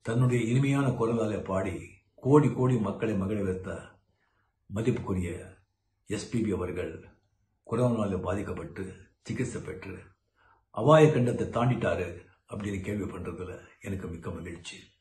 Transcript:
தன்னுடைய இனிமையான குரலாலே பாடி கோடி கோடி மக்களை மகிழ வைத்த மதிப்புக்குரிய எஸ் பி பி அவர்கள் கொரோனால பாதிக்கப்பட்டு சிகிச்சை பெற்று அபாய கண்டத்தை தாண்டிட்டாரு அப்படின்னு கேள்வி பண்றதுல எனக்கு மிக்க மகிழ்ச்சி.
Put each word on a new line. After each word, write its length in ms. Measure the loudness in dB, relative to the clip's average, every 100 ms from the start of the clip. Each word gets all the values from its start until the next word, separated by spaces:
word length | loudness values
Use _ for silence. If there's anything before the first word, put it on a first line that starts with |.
தன்னுடைய 360 | -2 2 4 4
இனிமையான 420 | 2 2 2 2 0
குரலாலே 500 | 0 0 0 0 -2
பாடி 280 | -2 -2 -2 -6 -12 -20 _
கோடி 340 | _ 6 8 8
கோடி 280 | 4 2 2
மக்களை 360 | 0 -2 -2
மகிழ 240 | 0 0 -2
வைத்த 280 | -2 -4 -6 -12 -12 _ _ _ _ _ _ _ _
மதிப்புக்குரிய 600 | -2 0 0 -2 -2 -2 -6 -12 -20 _ _ _ _ _
எஸ் 180 | -8 -4
பி 100 | -2
பி 120 | 0
அவர்கள் 400 | -2 -4 -4 -6 -8 -18 _ _ _ _ _ -6
கொரோனால 540 | 2 2 2 0 -2
பாதிக்கப்பட்டு 640 | -2 -4 -4 -8 -10 -10 -12 -12 -20 _
சிகிச்சை 380 | -10 -4 -4 -6
பெற்று 340 | -10 -12 -12 -14 -18 _ _ _ _ _ _
அபாய 320 | 0 6 10 10
கண்டத்தை 400 | 6 2 0 -2
தாண்டிட்டாரு 580 | 2 2 2 0 0 -4 -8 -18 _ _
அப்படின்னு 300 | -8 -6 -6
கேள்வி 240 | -6 -6
பண்றதுல 520 | -6 -8 -10 -10 -10 -12 -16 -16
எனக்கு 280 | -10 -8 -8
மிக்க 220 | -10 -10
மகிழ்ச்சி. 480 | -10 -12 -12 -14 -16 -20 _